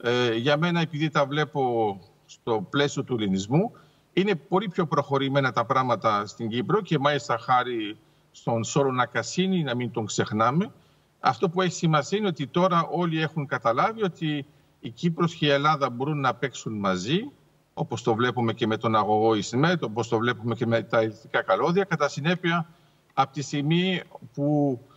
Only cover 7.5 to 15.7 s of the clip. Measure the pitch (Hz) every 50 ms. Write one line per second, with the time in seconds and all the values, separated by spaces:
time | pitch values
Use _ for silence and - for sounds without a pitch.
7.5 | 127 127 123 127 120 113 107 101 107 - _ _ _ _ _ _ _ - - -
8.5 | 117 113 110 - - 147 139 135 127 127 117 - - 117 110 - - 175 185 190
9.5 | 190 175 151 131 120 123 123 110 - 120 107 101 - - 104 - 113 107 113 123
10.5 | 139 170 214 - - - _ _ _ _ _ _ _ - - - - - 202 175
11.5 | 170 185 190 175 - - 180 160 156 147 135 - 196 214 214 190 151 - 139 120
12.5 | - 175 180 185 175 170 165 - - 170 175 170 160 160 160 156 - 156 139 -
13.5 | 139 120 - 117 113 139 170 220 226 226 208 185 - - 165 151 151 147 - _
14.5 | _ _ _ _ _ _ - 120 113 - 175 175 165 165 175 165 - - - 147
15.5 | 139 139 143 156